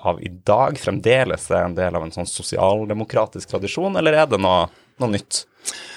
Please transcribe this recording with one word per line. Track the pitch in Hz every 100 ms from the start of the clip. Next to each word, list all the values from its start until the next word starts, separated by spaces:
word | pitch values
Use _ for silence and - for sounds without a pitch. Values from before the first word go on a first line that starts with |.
av | 92 87
i | 92
dag | 92 - 107 131 147
fremdeles | 104 95 110 131 101 - -
er | 90
en | 87
del | 87 92 85
av |
en | 80
sånn | 90 85
sosialdemokratisk | - - 92 95 107 107 104 110 120 110 98 -
tradisjon, | 98 98 - 190 185
eller | 160
er | 156 151
det | 101
noe, | 95 92 82 - _ -
noe | 120
nytt? | 101 - - - _ - - -